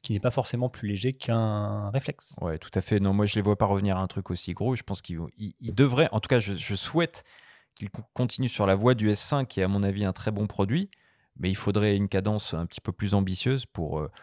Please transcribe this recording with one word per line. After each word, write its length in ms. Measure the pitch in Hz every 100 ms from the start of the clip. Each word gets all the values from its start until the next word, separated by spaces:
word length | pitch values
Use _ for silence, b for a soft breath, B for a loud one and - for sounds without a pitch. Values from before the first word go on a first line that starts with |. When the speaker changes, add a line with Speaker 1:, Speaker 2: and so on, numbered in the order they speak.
Speaker 1:
qui 100 | -
n'est 80 | 104
pas 100 | 127
forcément 380 | 127 117 120 123
plus 200 | - 104
léger 240 | 101 120
qu'un 760 | 131 - 117 110 104 104 104 101
réflexe. 440 | 107 - - - -
Speaker 2:
Ouais, 180 | 87 78
tout 120 | -
à 60 | -
fait. 200 | - 107
Non, 120 | 98
moi, 140 | 101 104
je 80 |
les 80 | 107
vois 140 | 98 101
pas 100 | 104
revenir 300 | 98 98 92
à 40 |
un 60 | 92
truc 240 | - 92
aussi 220 | 90 -
gros. 220 | 87 110 123
Je 60 |
pense 200 | - 98
qu'ils 160 | - 82
vont, 100 | 82 -
ils, 160 | 104 -
ils 140 | 117
devraient, 340 | 98 139 123 165
en 80 | 110
tout 80 | -
cas, 100 | 123
je, 160 | 101
je 200 | 95 -
souhaite 500 | 98 - 151 165 - B B B B B
qu'ils 160 | - 101
co-, 140 | - -
continuent 340 | - 123 - 123
sur 160 | -
la 120 | 98 98
voie 180 | 117
du 160 | 123 107
S 80 | 104
cinq, 300 | - 143 127
qui 120 | -
est, 40 |
à 40 | 92
mon 140 | 101
avis, 220 | 98 98
un 80 | 101
très 180 | 92 -
bon 160 | 104 104
produit, 420 | - 98 143 196 b b b b -
mais 120 | 92
il 60 | 95
faudrait 400 | - 104 104 101
une 120 | 101
cadence 460 | 95 98 107 -
un 100 | 80 85
petit 140 | -
peu 120 | -
plus 220 | - 104
ambitieuse 520 | 101 92 92 123 135 -
pour, 320 | - 78 78
euh, 100 | 76 B